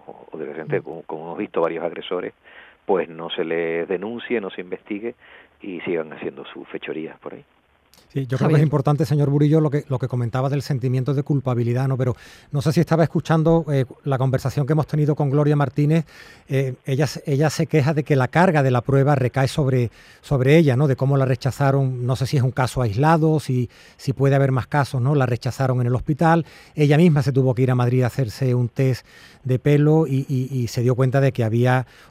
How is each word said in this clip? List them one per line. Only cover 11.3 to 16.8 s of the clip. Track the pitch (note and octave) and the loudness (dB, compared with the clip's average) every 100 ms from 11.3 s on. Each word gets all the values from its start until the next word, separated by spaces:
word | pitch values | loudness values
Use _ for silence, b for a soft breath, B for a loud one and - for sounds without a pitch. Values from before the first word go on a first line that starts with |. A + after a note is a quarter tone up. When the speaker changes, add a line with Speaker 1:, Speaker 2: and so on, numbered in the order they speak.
| C#3+ B2+ A#2+ A#2 B2 C3+ | -2 0 0 0 0 0
Speaker 3:
¿no? | C3 | 0
Pero | B2+ B B B B | -2 B B B B
no | C#3+ | -4
sé | D#3+ | 0
si | D#3+ | 2
estaba | D3+ E3 | 2 2
escuchando, | D#3 D#3+ - D#3+ D#3 E3 D#3 | 2 0 0 2 4 2 2
eh, | C#3 B2+ - | -2 -2 -6
la | D3 C3 | -4 -2
conversación | C3 C3 B2 - C3 | 0 -2 -2 -2 0
que | |
hemos | D#3 - | 0 0
tenido | D3+ D3 | 0 0
con | D3 C#3+ | 0 0
Gloria | C#3+ D3 D3 | 2 2 2
Martínez. | C3+ - D3 E3 B B B B - | 0 0 2 0 B B B B -4
Eh, | C3+ C3+ B2+ | -2 -2 -6